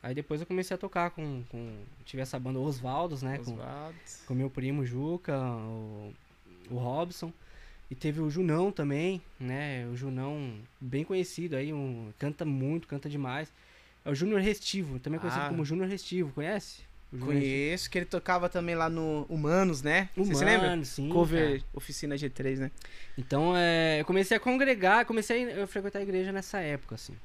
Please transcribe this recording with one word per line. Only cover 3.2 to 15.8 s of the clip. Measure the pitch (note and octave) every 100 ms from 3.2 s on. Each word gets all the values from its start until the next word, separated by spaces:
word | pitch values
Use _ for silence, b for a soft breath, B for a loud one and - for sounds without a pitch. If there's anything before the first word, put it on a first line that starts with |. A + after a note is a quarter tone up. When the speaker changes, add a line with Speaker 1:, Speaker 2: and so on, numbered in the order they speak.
Speaker 1:
né? | C3 C#3
Com, | A#2+
Speaker 2:
Osvaldos. | A2+ B2+ C#3 D#3 E3 - - -
Speaker 1:
com |
meu | B2+ C3+
primo | C3 C3 C#3+ B2+
Juca, | B2 D3 F3 - C#3
o, | C3 A#2 A2 A2+ A2 G#2+ G#2 G#2 - - - F2+ F2+
o | B2
Robson. | B2 C#3 F3 F3 E3 - b b b b b
E | C3
teve | D#3 D3+
o | D#3
Junão | D3+ F3+ D#3 F#3+
também, | G3 C#3+ C#3 F3 F#3 - -
né? | B2+ C3 D3 C3 A#2+
O | A#2+
Junão, | C3+ B2+ C3+ D3+ C3+ G#2+ A#2 _
bem | B2+ C3
conhecido | D#3+ F#3+ F3+ - E3+ C3+
aí, | C#3+
um, | D3+ C3+ A#2+ A2 G#2
canta | C#3+ D3+ D#3+
muito, | C3+ C3+ E3 -
canta | C#3+ D3
demais. | C#3+ C3 C3+ D#3 b b b b b
É | -
o | C#3
Júnior | F3+ G#3
Restivo, | F#3+ G#3 - G3 E3 B2+
também | C#3+ D#3+
conhecido | F3 B2+ C#3+
Speaker 2:
Ah. |
Speaker 1:
como | D#3+ C#3+
Júnior | E3